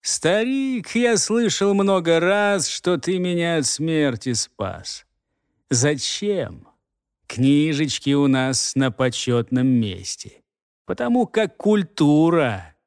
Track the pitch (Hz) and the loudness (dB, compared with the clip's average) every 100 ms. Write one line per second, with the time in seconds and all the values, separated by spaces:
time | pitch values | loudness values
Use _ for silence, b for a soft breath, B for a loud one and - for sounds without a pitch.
0 | - - 165 202 240 269 269 247 165 226 | -6 -2 0 2 0 -2 -2 -4 -4 0
1 | 240 220 - 226 226 - 196 196 196 190 | 2 2 0 0 0 0 2 2 2 2
2 | 165 165 175 202 202 196 190 - 180 175 | 2 2 4 2 2 0 -2 -4 -2 -2
3 | - 185 180 175 170 165 135 - 160 160 | 0 -2 0 0 0 0 -2 -2 -2 0
4 | 147 117 131 113 - - 95 90 - - | 0 -2 -4 -4 -6 -6 -8 -8 -14 -14
5 | _ _ _ _ _ _ _ 123 143 143 | _ _ _ _ _ _ _ 0 0 0
6 | - - 202 190 110 85 - _ _ _ | -4 -6 -4 -4 -6 -10 -20 _ _ _
7 | _ _ _ 113 135 143 156 143 151 - | _ _ _ 0 2 4 2 0 -2 -4
8 | - 143 143 131 131 127 - 135 135 - | 0 2 2 2 0 -2 -2 0 -2 0
9 | 127 - - 120 117 127 131 127 107 92 | -2 -2 -2 -2 0 0 2 2 0 -6
10 | 95 - - _ _ _ _ _ - 185 | -10 -12 -14 _ _ _ _ _ -10 -6
11 | 240 247 233 220 214 _ 202 214 180 - | 0 0 0 0 -2 _ 2 2 0 0
12 | 147 151 165 170 135 98 87 _ | 4 6 4 4 0 -2 -10 _